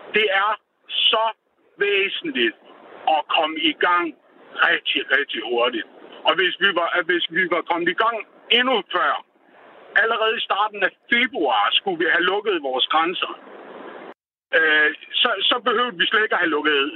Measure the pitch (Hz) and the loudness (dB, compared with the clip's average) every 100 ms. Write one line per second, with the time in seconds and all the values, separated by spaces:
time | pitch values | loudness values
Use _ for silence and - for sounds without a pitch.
0 | - 214 208 196 208 208 _ _ - - | -4 0 2 2 0 -2 _ _ -8 0
1 | - 220 220 - _ _ _ - 202 202 | 2 2 0 -4 _ _ _ -4 0 0
2 | 196 - 165 127 117 - - - - - | 0 -4 -6 0 -2 -2 -20 -20 -20 -6
3 | - 151 - - 156 156 160 143 185 175 | 0 0 2 0 0 -2 -2 0 2 2
4 | 165 - _ - - - 170 165 - 143 | 0 -8 _ -20 -14 -2 0 0 -2 -4
5 | - 135 143 123 113 120 123 113 - - | 0 0 0 -6 -2 0 0 -2 -10 -16
6 | - - - 165 185 - 196 175 170 175 | -20 -4 -2 2 0 2 0 0 0 -2
7 | 170 175 165 165 175 165 - 170 170 175 | 0 0 0 -2 0 0 0 -2 0 2
8 | 226 226 - - - 233 254 226 - 180 | 0 0 -10 -14 0 2 4 0 0 -2
9 | 151 120 - _ _ - - - - 196 | 0 -2 -6 _ _ -20 -20 -20 -4 0
10 | 226 226 220 240 - 196 214 208 185 _ | 2 2 0 -2 -2 0 -2 0 -4 _
11 | - 240 240 247 143 208 202 - 196 165 | -2 0 0 0 0 2 2 0 -2 -2
12 | 165 165 180 202 214 175 139 127 - 156 | 0 2 2 0 0 -2 -2 -2 0 2
13 | 165 170 - - - - - - - - | 0 -2 -6 -8 -16 -20 -18 -16 -16 -16
14 | - - _ _ - 508 480 - 453 - | -18 -20 _ _ -2 2 4 4 2 0
15 | - - 247 196 - 254 226 226 247 170 | -8 0 0 2 0 0 0 0 -2 -2
16 | - 214 214 202 175 147 151 143 139 | 0 2 2 0 0 0 2 0 0